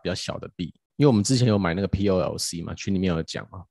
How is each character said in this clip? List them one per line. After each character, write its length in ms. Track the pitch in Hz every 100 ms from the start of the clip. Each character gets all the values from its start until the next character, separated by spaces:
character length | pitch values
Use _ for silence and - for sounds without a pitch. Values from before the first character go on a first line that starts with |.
比 80 | 87
较 40 |
小 240 | 90 - -
的 120 | - -
币， 80 | 87 - _ -
因 80 | 143
为 20 |
我 40 |
们 120 | 107
之 140 | 98 131
前 100 | 120
有 100 | 104
买 160 | 87
那 60 | 87
个 80 | 95
P 220 | 95 101
O 100 | 92
L 180 | - -
C 240 | - 85
嘛， 120 | 85
群 200 | - -
里 60 | 92
面 160 | 92 80
有 80 |
讲 240 | 78 - -
嘛， 140 | 98 -